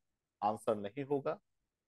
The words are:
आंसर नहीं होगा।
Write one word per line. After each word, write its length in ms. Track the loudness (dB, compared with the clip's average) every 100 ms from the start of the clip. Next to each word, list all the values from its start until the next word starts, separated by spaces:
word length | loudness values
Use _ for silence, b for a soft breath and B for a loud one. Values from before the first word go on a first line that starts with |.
| _ _ _ _
आंसर 340 | -2 0 0 0
नहीं 260 | -2 -6
होगा। 340 | 0 0 0 -6 _ _ _ _